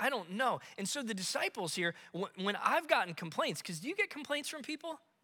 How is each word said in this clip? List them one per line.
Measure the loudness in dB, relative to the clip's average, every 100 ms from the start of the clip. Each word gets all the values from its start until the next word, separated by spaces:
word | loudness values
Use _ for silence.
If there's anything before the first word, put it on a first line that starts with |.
I | 2
don't | 0 -2
know." | 2 2 2 -2 -4
And | -2
so | -2
the | -2
disciples | -2 -2 0 0 0 -2
here, | 0 0 -2 -6 -6
wh-, | -4 -2
when | -2 2
I've | 4 4 6
gotten | 4 4
complaints, | -2 -4 0 0 0
'cause | -4 -6
do | -2
you |
get | 0 0
complaints | -2 -2 -2 -2
from | -6
people | -6 -6 -6 -8 _ _